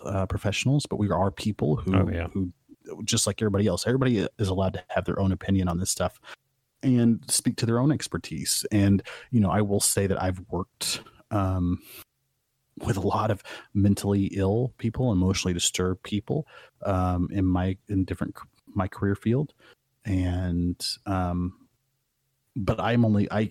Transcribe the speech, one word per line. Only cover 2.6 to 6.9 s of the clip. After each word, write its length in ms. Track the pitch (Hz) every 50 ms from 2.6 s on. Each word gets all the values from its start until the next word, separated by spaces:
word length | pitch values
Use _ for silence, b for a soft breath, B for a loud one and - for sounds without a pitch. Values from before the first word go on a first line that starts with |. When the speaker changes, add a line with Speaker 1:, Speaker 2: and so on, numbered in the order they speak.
| _ - - - - - 87 87 110
Speaker 1:
just 200 | - - 110 -
like 160 | 107 98 -
everybody 280 | 110 107 98 98 104 104
else, 180 | 87 - -
everybody 400 | - 123 135 131 131 120 98 87 - - -
is 100 | 107 95
allowed 240 | 92 95 95 92
to 100 | 92 92 - -
have 160 | - 92 92
their 160 | - 87 -
own 100 | 98 95
opinion 380 | 95 - - - 98 95 92 87
on 100 | 85 87
this 120 | 92 -
stuff 280 | - - 90 87 - _ B B B - _ _ _ _ _ _ _ _
and 400 | - 135